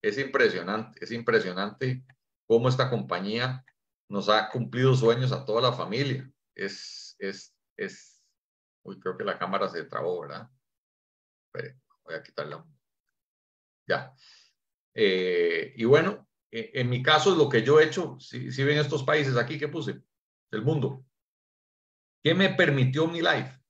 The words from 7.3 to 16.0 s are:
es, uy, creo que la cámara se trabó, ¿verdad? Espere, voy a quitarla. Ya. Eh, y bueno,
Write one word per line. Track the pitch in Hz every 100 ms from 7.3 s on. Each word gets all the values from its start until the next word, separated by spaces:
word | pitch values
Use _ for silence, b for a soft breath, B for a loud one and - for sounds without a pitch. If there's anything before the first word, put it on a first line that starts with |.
| 98 - _ _ -
es, | 98 - - _ _ _ _ _ _ _
uy, | - 92
creo | 95 92
que |
la | 101 90
cámara | 92 98 98
se | 82
trabó, | 78 - 78 76
¿verdad? | 76 78 - _ _ _ _ _ _ _ _ _ _
Espere, | - - - _ _
voy | -
a | 82
quitarla. | - - 73 78 82 _ _ _ _ _ _ _ _ _ _ _ -
Ya. | - - _ b b b b _ _ _
Eh, | - 104 92 90 87 85 85 - -
y |
bueno, | 113 147